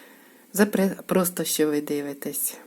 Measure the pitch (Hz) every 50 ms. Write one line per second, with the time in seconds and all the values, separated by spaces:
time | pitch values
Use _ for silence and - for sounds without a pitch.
0 | - - - - - - - - - - - - 208 208 214 190 190 196 - -
1 | - - - 185 180 180 180 - 160 160 - - 151 151 147 147 147 151 147 147
2 | 143 143 143 - - 147 143 - - - - - -